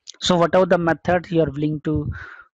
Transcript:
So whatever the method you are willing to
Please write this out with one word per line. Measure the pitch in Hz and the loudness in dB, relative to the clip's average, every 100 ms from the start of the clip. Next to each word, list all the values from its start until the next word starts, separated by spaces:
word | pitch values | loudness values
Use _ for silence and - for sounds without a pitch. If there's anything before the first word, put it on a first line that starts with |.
| - - | -20 -8
So | - 180 | 0 2
whatever | 170 185 185 | 4 4 4
the | 175 | 2
method | 170 156 - 175 - | 2 -2 0 -2 0
you | 165 | 0
are | 151 | 0
willing | 139 151 151 | 0 -4 -4
to | 160 151 139 - - - - | -2 -4 -4 -10 -14 -20 -20